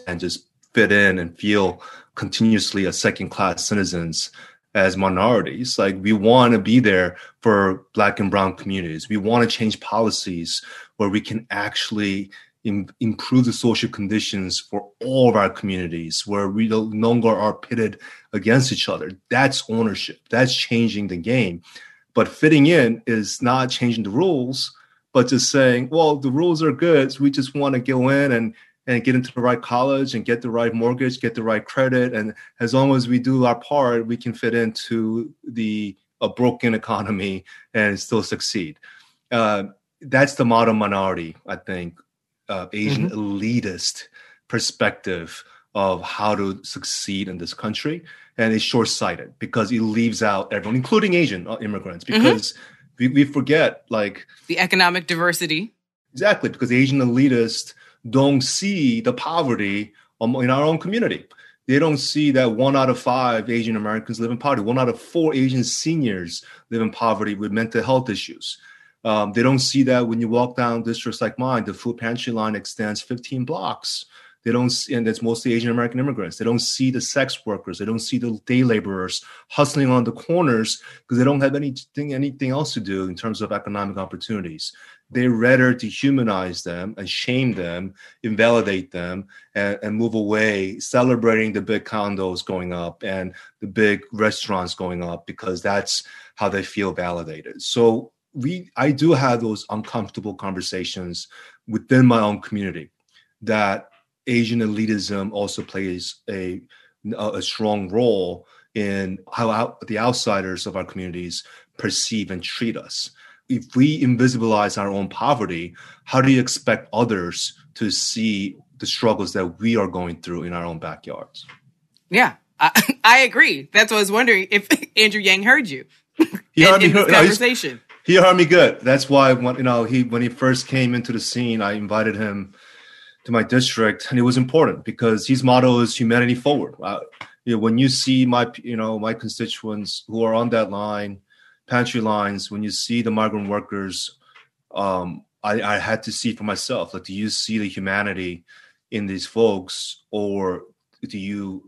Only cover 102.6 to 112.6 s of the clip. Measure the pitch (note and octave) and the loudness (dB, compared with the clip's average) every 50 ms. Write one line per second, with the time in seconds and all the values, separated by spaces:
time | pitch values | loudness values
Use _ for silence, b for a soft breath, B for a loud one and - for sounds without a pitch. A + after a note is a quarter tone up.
102.6 | G2 F#2 E2 E2 D2 - _ _ _ _ _ _ _ _ _ _ G#2+ A2+ G#2+ G#2+ | -4 -6 -8 -10 -14 -16 _ _ _ _ _ _ _ _ _ _ -4 -2 0 2
103.6 | G#2 G2 G2+ - - - _ _ _ _ _ _ - B2+ A#2+ A#2+ A#2 A2 A#2+ A#2 | 2 0 0 -2 -6 -14 _ _ _ _ _ _ -4 0 0 2 2 2 0 0
104.6 | A2 G#2+ G#2 G#2+ A2 G#2+ G#2+ G2 F#2 G#2 G#2 G2 G2 G#2+ G#2 G2+ G2+ F#2+ - G#2+ | -2 -2 -2 -2 -2 0 -2 -2 -2 -4 -4 -4 -4 -4 -4 -4 -4 -4 -6 -8
105.6 | - - - G2 G2 F#2 F2+ F2 F2 - - _ _ A2+ G2+ F#2+ F#2 F2+ F#2 G2 | -10 -8 -8 -6 -6 -6 -6 -8 -10 -12 -14 _ _ -10 -8 -6 -6 -8 -8 -10
106.6 | - _ b b b b b b - G#2+ A2 G2+ G#2+ G#2+ G2 G#2 - - - - | -14 _ b b b b b b -12 -10 -6 -6 -4 -4 -4 -6 -6 -6 -4 -2
107.6 | A2 G#2+ G#2 G2+ F#2+ F2+ G2+ A#2 B2 A#2 G#2 F#2+ F2+ F2 F2 F2 b b b b | -2 0 0 -2 -2 -2 0 2 2 4 2 2 0 -4 -6 -10 b b b b
108.6 | b b - A2 G#2 G2 G2 G2 F#2+ F#2 G2 - - - - - A#2 A2+ G#2+ A2+ | b b -6 -4 -4 -2 -2 -4 -4 -6 -8 -10 -12 -8 -4 -2 0 0 0 0
109.6 | A#2 A#2 - - - - G#2+ G#2+ A#2 B2+ B2+ - - A#2 G2+ G2 F#2 F#2 F#2 E2+ | -2 -4 -6 -10 -10 -6 -4 -2 0 0 0 0 0 -2 -2 -2 -2 -4 -6 -8
110.6 | - G#2 F#2 F#2+ F2+ - - F#2+ F#2 F2 E2+ F2+ F2 E2+ E2 - - b b b | -8 -8 -8 -8 -8 -8 -8 -10 -8 -8 -8 -10 -10 -10 -10 -12 -12 b b b
111.6 | b b b - - G2 F2+ - - - A2+ G#2+ F#2+ D#2+ F#2+ F2 - - - - | b b b -6 -4 -4 -2 -2 -4 -2 -4 -4 -4 -4 -8 -8 -8 -8 -6 -6